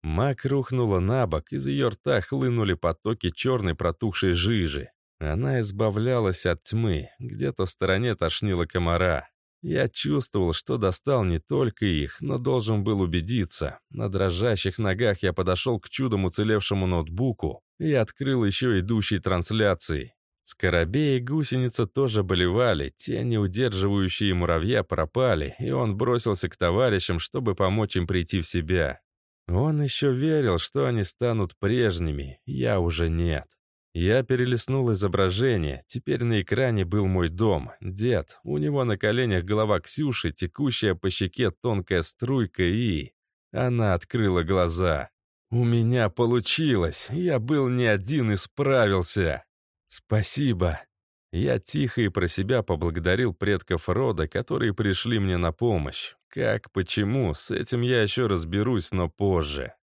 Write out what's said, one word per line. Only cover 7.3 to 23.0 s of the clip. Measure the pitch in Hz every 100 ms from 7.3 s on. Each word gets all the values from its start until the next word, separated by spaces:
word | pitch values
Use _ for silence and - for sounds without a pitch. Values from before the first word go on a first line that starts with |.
| - 135 127
в | 92
стороне | - 92 95 120
тошнило | 104 82 - 107 90 85
комара. | 92 85 85 90 71 - _ _ _
Я | 170 165 -
чувствовал, | - 143 147 - - 87
что | 80 - 127
достал | 98 - - 131
не | 95 82
только | _ 139 127 - 101
их, | 78 69 -
но | 143 135
должен | 123 127 107 107
был | 101 101
убедиться. | 90 85 82 123 90 - 73 - _
На | - 107
дрожащих | 95 95 85 117 101 98 -
ногах | 107 92 117 95
я | 95
подошел | 85 90 92 131 113
к | -
чудом | - 131 101 92
уцелевшему | - 107 107 - 101 92
ноутбуку | 87 80 87 127 110 82 - _ _
и | 160
открыл | 135 110 - 139 131
еще | 104 - 127 101
идущие | 92 113 98 98
трансляции. | 92 90 85 110 101 90 - 76 62 _ _ _
Скоробей | - - 92 85 82 131 151 131
и |
гусеница | 123 156 139 131 127 - 110
тоже | 135 135 107
болевали, | 95 92 90 101 123 82 69
тени, | -